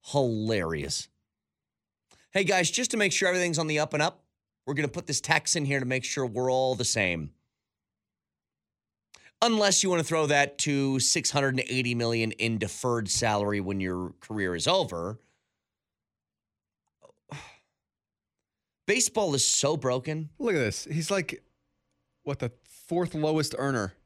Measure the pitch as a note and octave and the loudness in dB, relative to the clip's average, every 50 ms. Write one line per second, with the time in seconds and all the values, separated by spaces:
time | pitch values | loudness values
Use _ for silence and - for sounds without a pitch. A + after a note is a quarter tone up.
0 | _ - - C#3+ C3+ A#2+ A2+ G#2+ G#2+ A2 A2+ G2+ E2+ E2 E2 D2+ C#2 C#2+ - - | _ 0 0 2 2 2 0 -2 -2 0 0 0 0 -2 -2 -4 -4 -6 -6 -8
1 | - _ _ _ _ _ _ _ _ _ _ _ _ _ _ _ _ _ _ _ | -8 _ _ _ _ _ _ _ _ _ _ _ _ _ _ _ _ _ _ _
2 | _ _ - _ _ _ - F#3+ G3+ F3 G3+ F#3 F3 D#3+ - A#3+ B3+ B3 - A3 | _ _ -20 _ _ _ 0 0 2 4 4 4 2 2 0 -2 -2 0 0 2
3 | G#3 F#3+ - - G3 F3+ F3+ F#3 F3+ F3 E3 D#3 D#3+ D#3 D3+ D3 D3+ D3+ - D3 | 2 2 2 2 2 2 2 2 0 0 0 -2 -2 0 0 0 0 0 0 0
4 | D3+ F3 - _ _ _ _ _ _ _ _ _ _ C3 D3 C#3 D3+ C3+ - F3 | 0 0 0 _ _ _ _ _ _ _ _ _ _ -6 -2 -2 -2 -2 -4 -8
5 | - - C#3 - - - D#3+ D#3 - - - E3+ C#3+ C#3 C#3+ C3+ C3 B2 C3 C3 | -6 -4 -4 -4 2 2 2 2 4 0 0 0 0 0 0 -2 0 -2 -2 -4
6 | B2 - - C#3+ C3 A#2+ G#2 B2 B2+ C3 B2+ C3 C3 C3 B2+ A#2+ A#2+ - - A2+ | -4 -4 -4 -4 -4 -2 -2 -2 0 2 2 2 2 2 0 0 0 0 2 2
7 | G2+ F2+ F2 E2 D#2 D2 _ _ _ _ _ _ _ _ _ _ _ _ _ _ | 2 2 0 -2 -4 -8 _ _ _ _ _ _ _ _ _ _ _ _ _ _
8 | _ _ _ _ _ _ _ _ _ _ _ _ _ _ _ _ _ _ _ _ | _ _ _ _ _ _ _ _ _ _ _ _ _ _ _ _ _ _ _ _
9 | _ _ - - _ - _ _ A3 A#3+ A3+ G#3+ G#3 G3 F3+ - - F#3 F3+ E3+ | _ _ -20 -20 _ -20 _ _ 2 4 4 4 4 4 4 4 2 2 2 2
10 | D#3 - E3 D#3+ D3+ C#3+ D3 C#3+ C#3+ C#3+ - - - D3 C#3+ C#3 C#3 C3+ C3+ C3 | 0 0 0 0 2 4 4 4 4 2 0 -4 -2 0 0 0 0 0 0 0
11 | A#2 - - E3 - - - C#3+ C#3 C3+ B2+ B2+ - - B2+ C3 B2 A#2+ B2 A#2 | 0 0 0 0 0 0 0 2 0 2 0 -2 -2 -2 -2 -2 0 0 0 0
12 | A#2 A#2 A#2 A2+ A2+ A2+ - - G#2+ A#2 A2+ G#2 G#2+ G2+ - - - B2+ A#2+ A#2 | 0 0 0 0 0 -2 -2 -2 -2 -2 0 -2 -4 -4 -6 -4 -2 0 0 0
13 | G#2+ F#2 - - A#2+ A2+ G#2+ G2+ G2+ G2+ G#2 G2+ F#2+ F#2 G2+ F#2+ F#2+ F#2 F2+ F2+ | 0 -2 -2 0 2 2 2 2 0 0 0 -2 -2 -2 -2 -2 -2 -2 -2 -4
14 | F2+ D#2 - _ - - G#2+ G#2+ G2 F2+ F2 E2+ - E3 F3+ F#3+ D#3+ F#2 F2+ E2+ | -6 -8 -10 _ -16 -10 -4 -2 -2 -2 -2 -2 0 0 0 0 0 -2 -4 -6
15 | E2+ G2 A#2+ - _ _ _ _ _ _ _ _ _ _ _ _ _ _ _ _ | -6 -6 -6 -10 _ _ _ _ _ _ _ _ _ _ _ _ _ _ _ _
16 | _ _ _ _ _ _ _ _ _ _ _ _ _ _ _ _ _ _ _ _ | _ _ _ _ _ _ _ _ _ _ _ _ _ _ _ _ _ _ _ _
17 | _ - _ _ _ _ - C#3+ - - - _ _ _ _ _ _ _ _ _ | _ -20 _ _ _ _ -16 -14 -14 -18 -20 _ _ _ _ _ _ _ _ _
18 | _ _ _ _ _ _ _ _ _ _ _ _ _ _ _ _ _ - G#3 B3+ | _ _ _ _ _ _ _ _ _ _ _ _ _ _ _ _ _ 0 2 2
19 | B3 - - A3+ G#3 E3+ C#3 C3 - - - - - C#3 D#3+ D3+ - B2+ B2 B2+ | 2 0 2 0 2 2 2 2 2 2 2 2 2 2 0 2 0 0 -2 0
20 | B2 D3+ D#3 D#3+ D#3+ D3+ - _ C#4 A#3 F#3+ D3+ B2 G#2+ - - - - D3+ D#3+ | -2 -4 -6 -6 -6 -10 -10 _ -2 0 2 2 2 0 -2 -4 -8 -4 -4 -4
21 | D#3 - G3 F#3+ E3 - - - _ _ _ _ _ _ _ _ _ _ _ _ | -2 0 -2 -2 -2 -4 -8 -12 _ _ _ _ _ _ _ _ _ _ _ _
22 | _ _ _ _ _ C#3+ C#3 C3 C3 A#2 - _ _ _ - - - - E3+ F3 | _ _ _ _ _ -6 -4 -4 -4 -6 -6 _ _ _ -20 -20 -8 -4 -2 -2
23 | F3+ - - D#3 D3+ D#3 D#3 D#3 D3+ - - - C3+ C#3 C3+ A#2 G2+ F#2+ - _ | -2 -2 -2 -2 0 2 2 2 0 -2 -2 -2 -2 0 0 0 -2 -2 -6 _
24 | _ | _